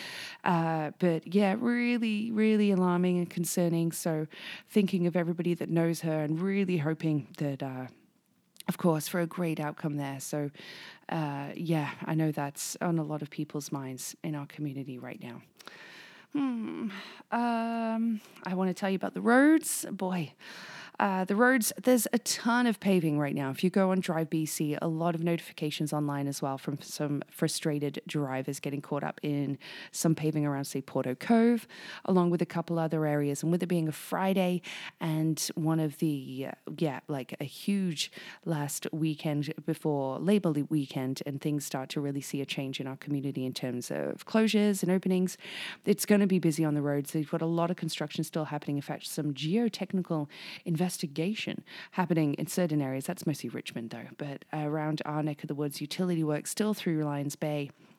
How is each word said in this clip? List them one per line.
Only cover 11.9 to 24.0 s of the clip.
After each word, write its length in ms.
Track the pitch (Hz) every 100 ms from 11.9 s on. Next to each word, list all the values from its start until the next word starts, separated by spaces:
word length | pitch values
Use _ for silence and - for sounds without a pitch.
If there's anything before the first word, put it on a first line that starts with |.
| -
I 100 | -
know 180 | 160 160
that's 440 | 147 143 - - -
on 180 | 175 165
a 60 |
lot 180 | 151 151
of 80 | 147
people's 420 | - 151 147 143
minds 440 | 143 131 127 - -
in 120 | 170
our 120 | 151 139
community 520 | - 151 135 139 123
right 240 | 123 120
now. 200 | 123 117 - _ - - - - - - -
Hmm. 560 | 285 269 240 214 - 226 196 - - -
Um, 920 | 233 240 233 226 233 226 226 226 214 - -
I 100 | -
wanna 200 | 185 190
tell 160 | 175 196
you 60 | 190
about 180 | -
the 80 | 185
roads. 640 | 202 247 285 320 - - -
Boy, 420 | 196 185 185 147 - - - - - - -
uh, 240 | 202 190
the 120 | 185 202
roads, 360 | 247 262 214 -
there's 280 | 254 254 -
a 60 | 240
ton 480 | - - 233 240 240
of 140 | 208
paving 400 | 196 185 160 147
right 140 | 143
now. 160 | 143 135
If 120 | 135
you 80 | 185
go 220 | 202 190
on 80 | 185